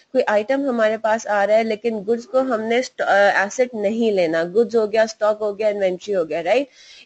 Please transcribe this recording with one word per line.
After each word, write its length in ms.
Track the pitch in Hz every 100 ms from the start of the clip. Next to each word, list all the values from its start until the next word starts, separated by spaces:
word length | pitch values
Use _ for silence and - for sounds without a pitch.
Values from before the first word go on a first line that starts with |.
| _
कोई 100 | 254
item 460 | - 208 214 269 277
हमारे 300 | 233 214 220
पास 280 | 220 226 -
आ 180 | 208
रहा 120 | 202 220
है, 60 |
लेकिन 400 | 226 208 233 220
goods 220 | 196 233
को 160 | - 262
हमने 420 | 262 220 220 233
स्ट-, 180 | 254 -
अ, 460 | 160 196 202 180 202
asset 240 | - 247
नहीं 380 | 226 202 226 226
लेना, 320 | 196 165 165
goods 320 | 175 202 214 226
हो 120 | 214
गया, 180 | 220 220
stock 320 | - 214 214
हो 160 | 214
गया, 140 | 202 214
inventory 460 | 202 190 180 208
हो 100 | 190
गया, 160 | 160 160
right? 280 | 165 240 277 - - -